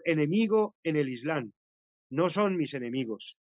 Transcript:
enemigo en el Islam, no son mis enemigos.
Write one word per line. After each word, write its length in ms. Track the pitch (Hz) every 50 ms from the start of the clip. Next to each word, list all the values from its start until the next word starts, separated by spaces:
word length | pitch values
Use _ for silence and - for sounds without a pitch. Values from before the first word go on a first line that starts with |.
| -
enemigo 720 | 170 160 156 147 151 180 214 226 196 220 214 214 208 - _
en 140 | - 165 151
el 140 | 151 139 131
Islam, 420 | 127 113 123 156 160 143 117 104 - _ _ _ _ _ _ _ _ _ _ -
no 200 | 131 151 180 175
son 260 | 160 202 208 196 185
mis 160 | 170 143 -
enemigos. 640 | - 131 120 120 123 135 123 113 107 - - - - _ _